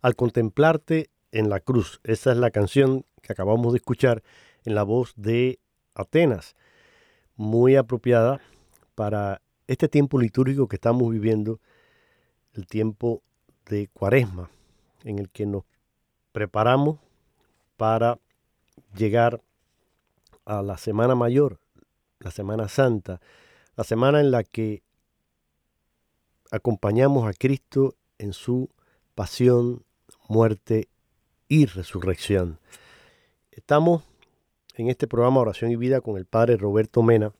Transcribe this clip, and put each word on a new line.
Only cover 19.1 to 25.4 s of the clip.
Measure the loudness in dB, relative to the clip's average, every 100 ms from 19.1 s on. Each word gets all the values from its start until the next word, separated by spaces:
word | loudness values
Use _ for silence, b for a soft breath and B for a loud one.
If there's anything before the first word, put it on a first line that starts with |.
| 2 2 0 _ _ _ _ _ _ _ _ _ _ -8
a | -6
la | -6 -8
Semana | -6 0 0 2
Mayor, | 2 2 0 -2 _ _ _ _ _ _
la | -16
Semana | -10 -6 -6 -4
Santa, | 0 2 2 -6 -16 b b b b b -12
la |
semana | -6 0 2 4
en | 2
la | 0
que | -2 -8 -8 -8 _ _ _ _ _ _